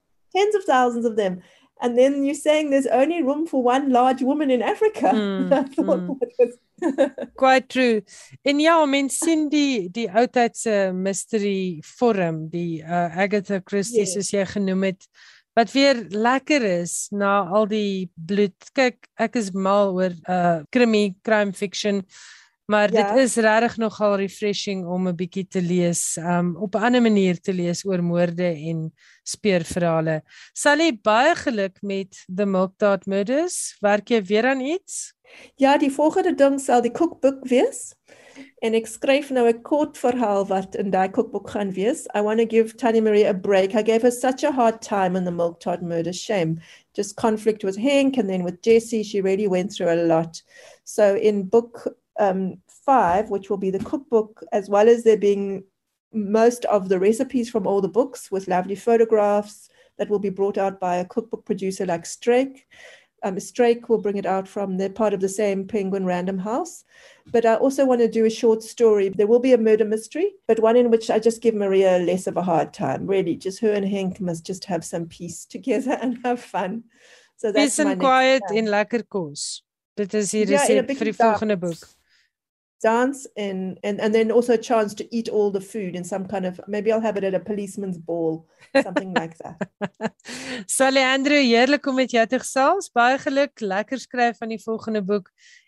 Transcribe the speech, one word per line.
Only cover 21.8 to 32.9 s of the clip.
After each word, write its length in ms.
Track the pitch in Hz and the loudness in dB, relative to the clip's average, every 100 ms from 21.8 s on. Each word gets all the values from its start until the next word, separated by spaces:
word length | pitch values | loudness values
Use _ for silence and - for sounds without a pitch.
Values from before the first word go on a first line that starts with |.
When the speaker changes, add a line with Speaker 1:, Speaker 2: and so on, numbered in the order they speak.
| 208 202 185 - - - _ _ - | -2 -4 -6 -16 -20 -20 _ _ -2
Speaker 2:
Maar 220 | 208 208 | 2 4
dit 80 | 220 | 2
Speaker 1:
Ja. 160 | 202 233 | 2 4
Speaker 2:
is 200 | 254 233 | 2 2
regtig 420 | 220 214 233 226 | 4 4 2 0
nogal 380 | 226 - 208 202 | -4 0 0 0
refreshing 680 | 196 - 208 196 - 190 175 | -2 -4 -4 -4 -6 -6 -4
om 200 | 180 185 | -2 -2
'n 80 | 170 | -4
bietjie 320 | 180 196 185 | -6 -6 -6
te 140 | 190 | -4
lees, 560 | 175 180 175 170 - - | 0 0 0 0 -4 -6
um, 380 | 160 175 175 165 | -2 0 0 -4
op 200 | 202 202 | -4 -2
'n 80 | |
ander 180 | 226 247 | 2 4
manier 380 | 233 208 185 170 | 4 4 2 0
te 140 | - | -4
lees 320 | 185 175 170 196 | -4 -2 -4 -4
oor 160 | 180 | -2
moorde 440 | 175 170 175 170 180 156 156 | 0 0 0 0 -4 -4 -6
en 240 | 165 160 - _ _ | -6 -8 -12 _ _
speurverhale. 1000 | - - 214 185 165 - 170 160 160 156 - - - | -14 -4 0 0 -2 -2 0 0 0 -4 -6 -20 -18
Sally, 460 | - 294 294 330 226 | -2 2 4 2 0
baie 340 | 214 214 285 339 | 2 4 4 2
geluk 420 | - 220 190 - | -2 -2 -4 -6
met 440 | 202 196 190 - - 185 | -6 -6 -6 -14 -10 -2
The 100 | 202 | 0
Milk 280 | 190 190 - | 2 0 0
Tart 280 | 208 | 0